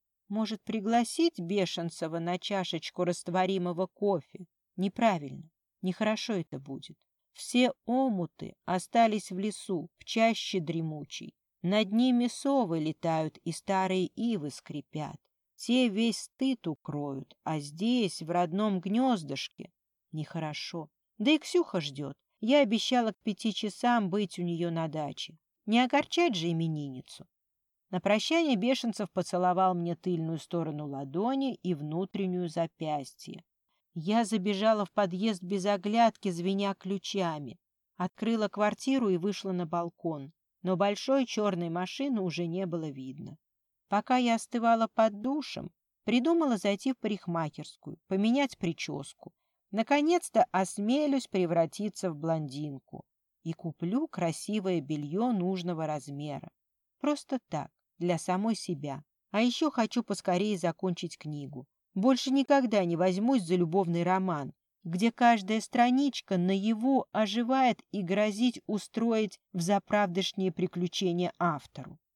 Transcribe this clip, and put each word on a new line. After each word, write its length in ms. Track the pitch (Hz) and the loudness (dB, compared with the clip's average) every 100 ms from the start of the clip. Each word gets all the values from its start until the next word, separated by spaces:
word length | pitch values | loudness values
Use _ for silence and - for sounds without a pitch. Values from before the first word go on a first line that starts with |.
| _ _ _ | _ _ _
может, 340 | 202 208 214 | -4 -2 -4
пригласить 760 | - 220 202 233 233 - 330 - | -4 -4 2 2 2 2 0 0
Бешенцева 800 | 170 202 175 - 170 - 160 165 | -2 0 0 -2 -6 -4 -6 -4
на 200 | 165 180 | -2 -4
чашечку 640 | - 202 175 165 - - | -2 -4 -2 -6 -6 -2
растворимого 840 | 175 175 - 180 185 190 175 170 190 | -2 -2 -2 0 0 0 -2 -2 -4
кофе? 600 | _ 202 180 - - 175 _ _ - | _ 0 0 -4 -16 -20 _ _ -4
Неправильно, 760 | 190 - 226 175 143 135 - _ _ _ | -4 2 2 2 -4 -12 -16 _ _ _
нехорошо 520 | 185 180 214 220 - | -4 0 -2 -2 -2
это 240 | 202 160 139 | -4 -4 -10
будет». 380 | 139 135 - - _ _ _ | -10 -12 -12 -20 _ _ _
Все 400 | - - 240 247 - - | -18 -2 2 2 0 -2
омуты 680 | 254 262 196 165 - - - | 0 2 0 -4 -6 -14 -12
остались 640 | - 180 - 240 226 214 - | -4 -4 2 4 4 2 -4
в 80 | 185 | -6
лесу, 520 | 208 - - 175 156 _ | -6 -6 -6 -6 -6 _
в 60 | |
чаще 560 | - 226 226 220 - 190 | -6 2 2 2 -2 -4
дремучей. 760 | 151 165 160 156 143 - - - _ _ | -2 -4 -4 -6 -12 -14 -16 -20 _ _
Над 300 | 170 208 202 | 0 0 2
ними 360 | 220 254 240 240 | 2 4 4 2
совы 500 | - 277 277 196 165 | -2 0 0 2 0
летают 600 | 156 - 170 160 156 - | -2 -2 -2 0 -2 -4
и 80 | - | -8
старые 540 | 160 - 190 190 185 180 | -8 -2 0 2 0 -2
ивы 440 | - 233 214 147 | -2 -2 -2 -4
скрипят. 640 | - - 151 - 156 147 156 _ _ _ _ | -8 -10 -12 -8 -8 -8 -10 _ _ _ _
Те 320 | - 247 247 | 0 4 4
весь 300 | 196 233 196 | 4 0 0
стыд 480 | - _ 269 262 165 | -8 _ -2 -2 -4
укроют, 720 | 151 - 147 147 135 - _ | -6 -8 -6 -6 -8 -10 _
а 160 | - 156 | -6 -4
здесь, 640 | 143 156 220 247 196 - | -6 -4 0 2 0 -2
в 80 | 160 | -2
родном 500 | 175 175 185 214 190 | 0 2 2 0 0
гнездышке, 880 | 185 220 262 220 147 139 - - - _ _ _ _ | 0 2 2 2 -2 -8 -8 -12 -18 _ _ _ _
нехорошо. 760 | 156 156 165 156 147 - 170 151 _ _ _ | -8 -6 -6 -6 -8 -8 -10 -12 _ _ _
Да 140 | 214 | 4
и 60 | 302 | 4
Ксюха 420 | - 359 320 185 | 4 0 2 -2
ждет. 340 | 143 139 143 - _ _ | -4 -6 -10 -10 _ _
Я 200 | 220 294 | 2 4
обещала 500 | 254 220 - 247 226 | 6 2 2 2 0
к 80 | - | -2
пяти 280 | - 202 226 | -6 -2 -4
часам 560 | 196 214 - 247 240 196 | -2 -6 -2 0 2 2
быть 300 | 202 196 - | 0 -2 -4
у 40 | |
нее 280 | 175 170 170 | -4 -2 -2
на 160 | 165 160 | -2 -4
даче. 500 | 156 147 - - 160 _ _ - | -4 -6 -8 -12 -14 _ _ 0
Не 140 | 226 | 2
огорчать 560 | 254 277 302 - 349 185 | 4 2 2 2 2 2
же 140 | 165 | 0
именинницу. 760 | 165 165 156 143 131 - - - _ _ _ _ _ _ | 0 0 -2 -6 -10 -14 -20 -20 _ _ _ _ _ _
На 100 | 180 | -2
прощание 540 | 196 214 - 330 320 | 2 2 4 2 4
Бешенцев 560 | 226 233 262 240 208 202 | 2 2 0 -2 -4 -4
поцеловал 640 | - 175 180 180 180 185 | -2 -2 2 2 4 4
мне 220 | 180 170 170 | 2 -2 -2
тыльную 420 | 185 170 160 160 | -2 0 0 -4
сторону 500 | - 170 160 147 147 | -4 -2 -2 -4 -6
ладони 680 | 139 135 156 226 269 269 | -6 -6 -2 0 0 -2
и 200 | - 185 | -4 -2
внутреннюю 760 | 156 151 160 190 196 190 180 175 | -2 -2 -4 -4 -2 -2 0 -2
запястья. 920 | 170 165 - 156 151 139 - - 165 _ _ _ _ _ | -2 -4 -4 -4 -4 -6 -14 -16 -16 _ _ _ _ _
Я 300 | 165 160 220 | -8 2 2
забежала 600 | 214 220 190 196 220 214 | 4 2 2 2 4 2
в 80 | 196 | 2
подъезд 500 | - 196 180 220 190 | 0 0 0 -2 -2
без 240 | 180 196 190 | -2 -2 0
оглядки, 600 | 202 208 226 233 - 196 | 0 2 4 4 4 -4
звеня 440 | 170 180 196 202 | -2 -2 0 0
ключами. 840 | 196 185 196 - 202 170 156 131 - _ _ _ - | -2 -4 -6 -4 -2 -2 -4 -10 -14 _ _ _ -6
Открыла 500 | 180 - 233 226 208 | -6 -2 0 0 0
квартиру 640 | - 208 - - 269 220 | 0 0 0 0 2 2
и 80 | 180 | 2
вышла 340 | 190 190 190 | 0 -2 -4
на 160 | 180 165 | -4 -2
балкон, 640 | 175 170 - 170 151 139 _ _ _ | -2 -4 -6 -6 -6 -10 _ _ _
но 140 | 180 185 | -2 2
большой 500 | 202 208 - 269 247 | 2 0 0 2 2
черной 420 | - 208 180 170 | 0 0 0 -2
машины 520 | 170 185 - 277 226 | -4 -4 -4 -2 0
уже 260 | 185 165 170 | -2 -2 -4
не 180 | 175 190 | -4 -4
было 220 | 170 156 | -4 -6
видно. 480 | 131 131 139 - 151 _ _ _ _ _ | -8 -12 -12 -14 -16 _ _ _ _ _
Пока 280 | 202 - 254 | -2 2 2
я 200 | 240 226 | 2 0
остывала 500 | - 247 226 226 220 | -2 0 2 2 2
под 340 | - 220 208 | 2 2 2
душем, 520 | 247 294 - - 165 - _ _ | -2 -2 -4 -10 -12 -14 _ _
придумала 540 | - 240 269 339 302 214 | 0 2 4 4 4 2
зайти 340 | 208 202 262 | 0 0 -2
в 60 | 262 | -2
парикмахерскую, 1000 | 214 208 - 170 156 - 151 - - 160 _ | -2 -4 -2 -2 -2 -6 -16 -16 -16 -16 _
поменять 500 | 190 214 262 277 - | 0 2 4 0 0
прическу. 760 | 175 165 - 151 143 - - _ _ _ _ | -4 -4 -6 -8 -10 -16 -20 _ _ _ _
Наконец-то 760 | 196 226 294 302 349 - 226 - | -4 2 4 6 4 4 2 4
осмелюсь 760 | 240 190 - 208 277 302 269 - | 2 0 0 0 2 2 0 0
превратиться 840 | 196 175 170 165 - 208 - 185 | 0 2 4 2 0 -6 -4 -4
в 60 | 147 | -2
блондинку 880 | 160 160 151 139 151 135 - - - _ _ _ | -2 -2 -2 -6 -8 -8 -14 -18 -18 _ _ _
и 100 | 165 | -10
куплю 560 | - 165 - 170 240 311 | -8 -8 -6 -2 -2 -2
красивое 720 | - 170 165 - 214 190 175 | -2 -2 -2 -4 -2 0 -2
белье 520 | 139 151 147 180 247 | -2 -4 -2 -2 0
нужного 540 | 208 175 190 175 160 156 | 0 0 -2 -4 -4 -4
размера. 640 | 151 143 143 147 139 - _ _ _ _ _ | -4 -8 -10 -8 -8 -12 _ _ _ _ _
Просто 380 | 285 294 - 262 - | -2 -2 -4 -8 -4
так, 220 | 151 143 _ _ _ | -6 -6 _ _ _
для 200 | 175 170 | 0 0
самой 360 | - 185 220 | 0 0 0
себя. 480 | 214 - 151 143 139 - _ _ | -2 -4 -6 -6 -8 -12 _ _
А 120 | 202 | 0
еще 280 | 240 240 311 | 2 2 0
хочу 320 | - 220 247 | 2 0 0
поскорее 540 | - 202 - 180 214 196 | -2 -4 0 2 2 0
закончить 640 | 170 156 185 175 165 - | -2 -2 -2 -2 -6 -8
книгу. 480 | 151 147 139 139 135 _ _ | -8 -8 -8 -12 -16 _ _
Больше 360 | 190 233 254 269 | 2 4 4 2
никогда 540 | 269 262 277 247 208 | 0 4 4 6 2
не 120 | 175 165 | 2 2
возьмусь 460 | 185 185 233 269 | 2 2 2 2
за 140 | 165 180 | 2 2
любовный 480 | 170 185 175 170 | 4 2 2 0
роман, 500 | 175 185 190 151 139 - _ _ | 2 2 0 -2 -4 -12 _ _
где 280 | 170 175 226 | -6 0 0
каждая 480 | - 240 226 190 220 | 4 4 4 2 -2
страничка 760 | - 254 240 254 285 - - 185 | 0 2 4 4 2 -2 -2 0
наяву 680 | 180 196 208 220 247 262 - | 2 2 0 0 2 2 0
оживает 680 | 208 214 214 233 262 254 202 _ | 0 0 0 0 4 4 2 _
и 120 | 202 | -6
грозит 600 | 175 196 214 202 247 - - | -2 2 0 2 0 0 -4
устроить 720 | 208 - - 233 220 208 - _ | -4 -4 -2 2 2 0 -4 _
взаправдышнее 1000 | 180 170 202 - 208 202 175 185 - 185 | -4 2 2 2 2 2 0 -2 0 -2
приключения 800 | 170 180 175 175 - 185 175 175 - | 0 -2 -2 -4 0 0 0 -2 0
автору. 600 | 175 151 - - - - _ | -2 -2 -8 -16 -16 -16 _